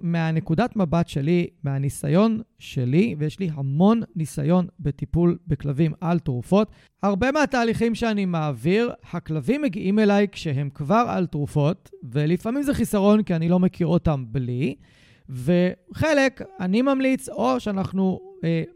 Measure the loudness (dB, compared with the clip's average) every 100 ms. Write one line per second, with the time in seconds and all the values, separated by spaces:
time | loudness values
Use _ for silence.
0 | -4 -2 0 -2 0 0 0 0 0 0
1 | 0 -2 0 0 0 _ -6 -4 -4 -4
2 | 0 4 4 0 -8 _ -8 -4 0 2
3 | 2 -2 -6 -4 -6 -4 -4 4 4 4
4 | -2 -6 -6 -4 2 2 0 -4 -6 -6
5 | -4 2 2 0 -4 -4 -4 0 -2 -2
6 | -2 -2 -2 -4 0 0 0 -6 _ -4
7 | -2 0 0 2 0 0 0 0 -2 0
8 | -2 -2 -2 -2 -2 -2 0 0 0 -6
9 | -10 -10 -6 -4 -2 0 0 -2 0 2
10 | 4 4 2 -2 -4 -4 -4 -6 0 2
11 | 2 -2 -2 -4 -2 0 0 -2 -10 -18
12 | -8 -2 0 -2 -2 -4 -2 -2 0 2
13 | 4 4 2 -2 2 2 2 0 0 2
14 | 2 -2 -4 -6 -4 -2 -4 -6 -16 _
15 | _ _ -16 -6 0 2 2 -2 -12 -2
16 | 2 4 2 0 -16 -6 0 2 2 2
17 | 2 0 -4 -2 0 0 -2 -4 -2 0
18 | 0 0 -8 -6 -2 -2 -2